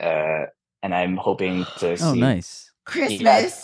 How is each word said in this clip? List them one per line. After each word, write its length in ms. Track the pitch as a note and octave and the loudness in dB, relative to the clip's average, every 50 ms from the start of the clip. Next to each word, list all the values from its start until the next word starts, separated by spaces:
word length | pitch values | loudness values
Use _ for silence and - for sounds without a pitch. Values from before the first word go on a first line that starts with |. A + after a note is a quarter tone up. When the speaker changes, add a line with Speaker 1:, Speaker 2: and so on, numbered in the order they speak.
Speaker 1:
uh, 440 | E2+ E2 D#2+ D#2 D#2 D#2 D#2 D#2 D2+ - - _ _ _ _ _ | -2 -2 0 0 0 0 -2 -2 -4 -6 -10 _ _ _ _ _
and 100 | - F#2+ F2+ | -6 -2 -2
I'm 220 | F2+ F2+ F2+ F#2 | 0 0 0 -2
hoping 480 | F#2+ - B2 A#2+ - G2 F#2 F2+ F2+ F2+ - - - | -2 0 -2 -2 0 0 -2 -2 -2 -4 -6 -6 -4
to 140 | - E2+ | -2 -2
Speaker 2:
<gasps> 80 | E2+ F2 | 0 0
Oh, 120 | E3 D#3+ C3+ | 0 2 2
Speaker 1:
see 60 | A#2+ | 2
Speaker 2:
nice. 440 | A#2+ C3+ A2+ F2 - - - - - - _ _ - - - | 2 2 2 0 -4 -10 -14 -20 -20 -20 _ _ -14 -8 -4
Speaker 1:
Yeah, 120 | E4+ C#4+ | -2 -2
Speaker 3:
Christmas? 480 | A3 G#3+ F#3+ A3+ A3+ - - - F#4 - - | -2 0 2 4 6 6 6 4 2 -2 -4